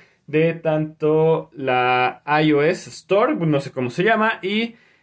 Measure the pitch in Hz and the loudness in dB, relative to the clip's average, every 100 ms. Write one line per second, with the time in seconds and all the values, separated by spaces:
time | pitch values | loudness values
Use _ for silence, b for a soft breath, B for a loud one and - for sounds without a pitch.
0 | B B - 151 165 160 160 156 156 - | B B -4 0 0 0 -2 -2 -4 -2
1 | 151 156 160 160 160 127 131 127 123 127 | 0 2 2 0 -4 -8 -2 0 2 2
2 | 127 - - 151 156 143 151 180 123 - | 0 -2 -2 0 2 2 2 0 -8 -16
3 | - 196 254 202 160 143 135 131 123 165 | -2 0 2 0 0 -2 -2 -6 -6 -2
4 | 208 220 220 220 185 214 233 b b b | 0 2 0 -2 -4 -4 -4 b b b